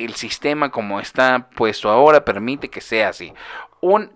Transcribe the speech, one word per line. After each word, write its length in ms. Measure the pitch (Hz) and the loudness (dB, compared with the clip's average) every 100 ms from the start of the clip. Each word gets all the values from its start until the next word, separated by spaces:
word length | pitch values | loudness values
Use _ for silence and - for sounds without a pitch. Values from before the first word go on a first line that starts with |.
el 100 | 113 | -10
sistema 560 | - 113 - 147 151 139 | -10 -10 -6 -4 -2 -4
como 260 | 120 101 98 | -4 -6 -6
está 520 | - - 131 127 - | -4 0 2 0 -2
puesto 380 | - 110 104 107 | -2 -2 0 2
ahora 340 | 117 151 147 | 6 8 6
permite 440 | 120 101 117 139 135 | 4 -4 -4 -6 -10
que 100 | - | -14
sea 300 | - 110 98 | -4 0 0
así. 220 | - 85 - - - - _ | -4 -14 -18 -18 -18 -18 _
Un 280 | 180 214 - | 2 2 0